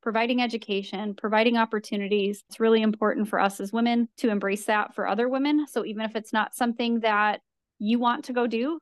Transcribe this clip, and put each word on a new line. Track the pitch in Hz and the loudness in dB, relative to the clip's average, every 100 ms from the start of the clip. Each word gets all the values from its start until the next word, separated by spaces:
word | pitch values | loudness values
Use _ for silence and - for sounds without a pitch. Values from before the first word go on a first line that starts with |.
providing | - 220 233 247 | -2 0 0 0
education, | 247 220 - 196 196 190 208 | 0 -4 -4 -6 -4 -6 -6
providing | 196 214 214 233 233 | -6 0 2 4 4
opportunities. | 226 214 214 208 196 208 196 202 _ | 2 -2 -4 -6 0 0 0 -4 _
It's | - | 0
really | 226 226 | 4 4
important | 220 214 214 - 208 | 4 2 0 0 0
for | 190 | 2
us | 196 196 | 0 0
as | 196 | -6
women | 226 233 240 233 - | 0 0 2 -2 0
to | 240 | 0
embrace | 202 196 202 - | 0 -2 -2 0
that | 214 208 | 0 0
for | - 190 | -4 -2
other | 202 247 | 0 0
women. | 269 277 302 294 | 0 2 2 0
So | 240 208 | -4 -4
even | 214 | -6
if | 220 | -6
it's | 220 214 | -6 -2
not | 220 - | -2 -2
something | - 240 233 240 233 | 0 -2 0 0 2
that | 214 208 214 208 _ _ _ _ | 2 2 2 0 _ _ _ _
you | 208 240 | 0 2
want | 240 240 - | 2 0 -2
to | |
go | 247 240 | -2 0
do | 226 254 330 | 0 -2 -4